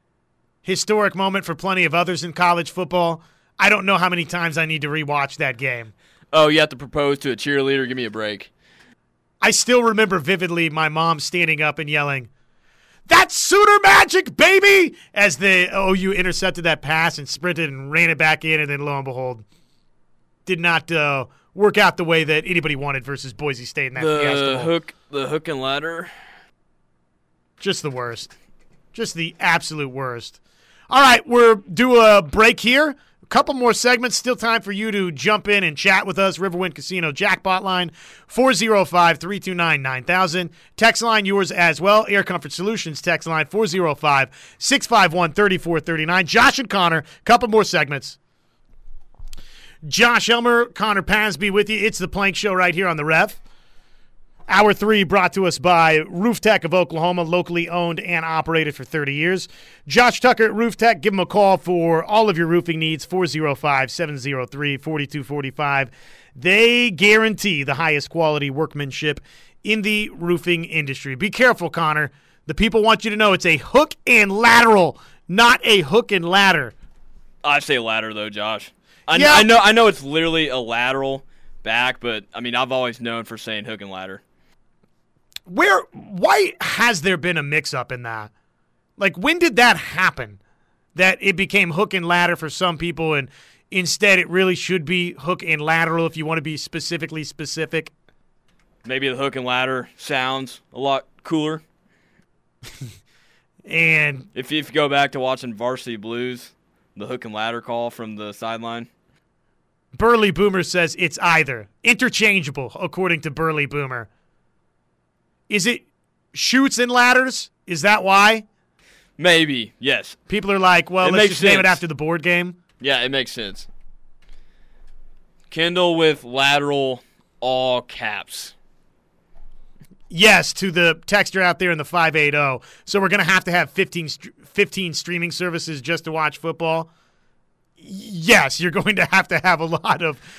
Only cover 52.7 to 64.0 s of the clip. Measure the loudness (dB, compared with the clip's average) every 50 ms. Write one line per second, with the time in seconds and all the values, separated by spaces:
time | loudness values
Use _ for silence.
52.7 | 0 0 -2 -2 -2 -2 -2 0 2 2 2 0 -2 -10 -20 -20 -20 -20 _ -20
53.7 | -20 -20 -20 _ -20 -20 -20 -20 _ -20 -20 -20 _ -16 -4 0 4 4 6 4
54.7 | 4 2 2 2 2 2 2 2 2 2 2 2 0 0 0 0 0 0 2 4
55.7 | 4 6 6 6 4 2 0 -2 -4 -2 0 0 0 2 2 2 2 2 2 0
56.7 | 0 0 0 0 -2 -2 0 0 0 0 -2 -2 -4 -4 -4 -4 -4 -4 -4 -4
57.7 | -2 -2 -2 -2 -4 -6 -6 -4 -4 -4 -4 -2 -2 -2 -2 0 0 0 -2 -2
58.7 | -4 -8 -10 -8 -6 -6 -4 -4 -4 -2 -2 0 -2 -2 -4 -10 -18 -20 -20 -20
59.7 | -20 _ _ 0 4 4 4 4 4 4 2 2 4 4 2 2 2 0 -2 -2
60.7 | 0 2 2 2 2 2 0 0 0 0 0 0 2 4 4 4 4 2 0 -2
61.7 | -2 0 2 2 2 0 0 2 2 2 4 2 2 0 0 0 0 0 0 -2
62.7 | -4 -4 -4 -4 -4 -6 -8 -4 -2 -2 -2 -2 -2 -2 -2 -2 -2 -2 -2 0
63.7 | 0 0 -2 -2 -4 -6